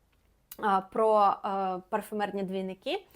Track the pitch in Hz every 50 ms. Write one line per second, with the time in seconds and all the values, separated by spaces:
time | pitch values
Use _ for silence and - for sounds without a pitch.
0 | _ _ _ _ _ _ _ _ _ _ - - 220 214 196 190 190 - - 226
1 | 220 220 214 214 202 196 - - - 208 196 196 190 185 185 180 185 _ - 208
2 | 202 - 214 214 202 196 202 202 196 180 185 190 190 190 190 190 _ 262 320 403
3 | - _ _